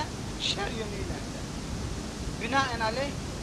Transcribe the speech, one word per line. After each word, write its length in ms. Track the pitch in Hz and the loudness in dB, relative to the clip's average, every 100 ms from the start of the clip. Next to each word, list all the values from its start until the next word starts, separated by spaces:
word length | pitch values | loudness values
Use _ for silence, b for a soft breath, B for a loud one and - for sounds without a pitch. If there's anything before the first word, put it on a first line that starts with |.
| 302 - - - | 2 -2 -4 0
şer 260 | - - 403 | 2 2 0
yönüyle 500 | - - - - - - | 0 -2 -2 -2 -2 -4
de. 60 | - - - - - - - - - - - | -4 -4 -4 -2 -2 -2 -2 -4 -2 -2 0
Binaenaleyh 680 | 226 269 262 233 220 214 277 - - - | 4 4 4 4 2 2 0 0 -4 -2